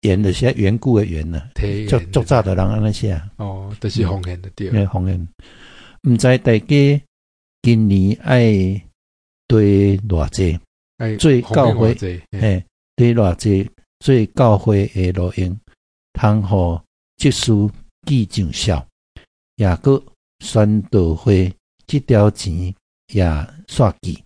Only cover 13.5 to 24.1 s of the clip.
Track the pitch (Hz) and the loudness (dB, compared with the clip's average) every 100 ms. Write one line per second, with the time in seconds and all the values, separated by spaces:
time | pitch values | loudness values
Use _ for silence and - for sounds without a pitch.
13.5 | 98 98 _ _ _ - 131 104 - 123 | 0 -2 _ _ _ 0 2 0 0 2
14.5 | 104 117 101 98 - 92 90 90 - 92 | 2 2 0 0 -2 -2 -2 -4 -4 -6
15.5 | 101 _ _ _ _ _ - 107 107 98 | -6 _ _ _ _ _ -2 0 0 0
16.5 | 101 87 82 - _ _ _ 143 120 - | 0 0 -4 -8 _ _ _ -2 0 0
17.5 | 107 104 - - _ - 139 104 - 90 | 0 0 -4 -20 _ -4 -2 -2 -4 -4
18.5 | - - 80 64 _ _ - _ _ _ | -4 -4 -4 -4 _ _ -20 _ _ _
19.5 | _ 101 87 - 135 - _ _ _ - | _ 0 0 0 0 -2 _ _ _ -4
20.5 | 113 104 107 101 104 85 80 - 98 92 | 0 2 2 0 0 0 0 2 2 2
21.5 | - _ _ _ 147 - 117 104 104 - | -4 _ _ _ -6 0 2 4 0 -6
22.5 | 82 90 95 _ _ _ 107 87 76 76 | -6 -6 -10 _ _ _ -2 0 0 -6
23.5 | 156 - - 113 - - | -14 -16 0 0 0 -10